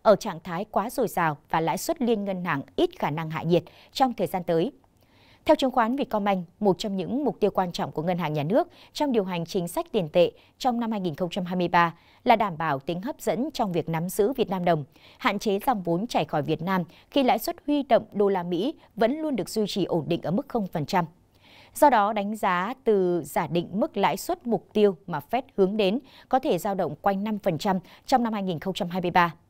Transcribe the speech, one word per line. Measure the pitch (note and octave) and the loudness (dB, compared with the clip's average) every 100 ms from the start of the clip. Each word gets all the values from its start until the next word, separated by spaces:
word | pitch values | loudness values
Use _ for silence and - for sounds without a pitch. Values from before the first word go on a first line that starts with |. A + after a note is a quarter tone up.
ở | - F#3+ | 6 4
trạng | A3 E3 | 2 -8
thái | - E3+ G#3+ | -8 -6 -4
quá | A3 G#3+ | -4 -2
dồi | C4 G#3 | -2 -2
dào | - E3 C#3+ _ | 0 0 -2 _
và | E3+ | -2
lãi | E3 E3 | 0 -2
suất | - E4+ | -4 -2
liên | A#3+ A3+ G3+ | 0 0 -2
ngân | F#3 F3 | -4 -2
hàng | C#3+ - - | -4 -4 -2
ít | F4+ - | -2 0
khả | F3 | -4
năng | D3+ D#3+ | -2 -4
hạ | D#3 | -4
nhiệt | C#3 E3+ - - - | 2 2 0 -20 -16
trong | - B3+ | 0 0
thời | A3+ F3+ | 0 -4
gian | F#3 | -2
tới. | F3 E3 G#3+ - _ _ _ _ _ _ - | 0 0 0 -4 _ _ _ _ _ _ 2
Theo | D4+ | 2
chứng | C4 | 4
khoán | B3+ A3 C4+ | 2 0 0
Vietcombank, | - G#3+ G3+ F#3+ E3+ _ | -2 0 0 0 -4 _
một | G#3 F3 | 2 2
trong | A3 F#3+ | -2 -4
những | E3+ A#3+ C#4 | -4 -2 -2
mục | - | 0
tiêu | G3+ | 0
quan | F#3+ F3+ | 0 -2
trọng | - D3 | -4 -6
của | D#3 | -4
Ngân | E3 F3 | -2 -2
hàng | D#3+ | -2
Nhà | D3+ | -2
nước | C#3+ B3 F4 - - | 2 0 0 -10 -18
trong | - D4 | -4 0
điều | G#3+ | 0
hành | F#3+ F3 E3 | -2 -6 -4
chính | G3 E3+ | -4 -4
sách | D#4+ E4+ | -6 -4
tiền | A3 D#3 | -4 0
tệ | F3+ E3+ - _ _ | 4 4 2 _ _
trong | C4 A#3 | -2 -2
năm | A3+ | -2
hai | A3 | -2
nghìn | F3+ C#3+ | -4 -4
không | F3+ | -4
trăm | G3 F3+ | -4 -4
hai | F#3 | -2
mươi | F3 | 2
ba | F3+ E3+ - _ _ | 4 2 0 _ _
là | - A3+ | 2 4
đảm | G#3+ D#3 | 2 -2
bảo | D#3+ C#3 | -2 -2
tính | - E3+ | -4 -6
hấp | A3+ D#4 | -6 -6
dẫn | - F3 D4 | -4 -2 -4
trong | - G#3+ | -4 -2
việc | E3+ - | -2 -2
nắm | E3 F3 | -4 -2
giữ | - G#3 | 0 0
Việt | C#4 G#3+ | 2 -2
Nam | F#3+ F3+ | 0 2
đồng, | D#3+ C3+ _ - - | 2 -2 _ -20 -4
hạn | A#3+ G3+ | -4 -2
chế | A3+ G3 C4+ | -2 0 0
dòng | A3+ | -2
vốn | F3 E3+ A#3 | 0 -2 0
chảy | A#3 D#3 | -2 -2
khỏi | D#3+ | -2
Việt | C#3+ D#3 | -2 -4
Nam | E3+ F#3+ E3 - _ | -2 -2 -2 -12 _
khi | D4 | 0
lãi | B3+ G#3+ | 2 0
suất | - E4+ - | -4 -8 -2
huy | D4 | -2
động | - A3+ A3 | 2 2 2
đô | G#3 G3+ | 0 2
la | F#3+ | 2
Mỹ | F3 E3+ A#3+ - _ - | -2 -2 -2 -6 _ 0
vẫn | A3+ D4+ | 0 0
luôn | D#4 A#3+ | -2 -4
được | E3+ | -4
duy | G#3+ G3+ | -2 -2
trì | G3+ E3+ | -2 -2
ổn | E3+ C#3 | -2 -2
định | E3+ | -4
ở | - | -2
mức | G3 - | -4 -4
không | A#3+ F#3+ | -6 -4
phần | F3 C#3 | -6 -2
trăm. | F#3+ E3 _ _ _ _ - - - | -2 -2 _ _ _ _ -20 -20 4
Do | D4 | 4
đó, | A#3+ G3+ | 6 2
đánh | A3 G3+ A3 | 0 -4 -2
giá | G#3 F3 G3 C4 | 0 0 -2 -2
từ | - G#3 F3+ F3 D3 | 2 4 4 0 -2
giả | G#3 D#3+ | -2 0
định | E3 - | -2 -2
mức | F3+ D#4+ G3+ | -4 -2 0
lãi | F#3 F3+ | 0 0
suất | - - A#3+ | -4 -6 -2
mục | G#3 - | -4 0
tiêu | G#3+ G#3 F3+ - | 4 4 2 -8
mà | D#3 - | -10 -4
Fed | B3+ - - | -4 -4 0
hướng | F#3+ G#3+ | 2 2
đến | F#3+ A#3+ - - - | 0 0 -6 -20 -2
có | B3+ | -2
thể | D4 F3+ | 0 -2
dao | G#3 G3 | -2 -2
động | D#3+ D3 | -4 -2
quanh | G3+ G3 | -2 0
năm | G#3 G#3 | -4 -2
phần | G3+ D#3 | -2 -2
trăm | G#3 F#3 - - - | 0 -2 -4 -20 0
trong | C4 | 2
năm | A#3 | 2
hai | G#3+ | -2
nghìn | F#3+ D#3+ | -4 -4
không | G3 | -4
trăm | F3+ F3 | -4 -4
hai | F3+ | -2
mươi | F3+ | 2
ba. | F3+ E3+ - | 2 2 -2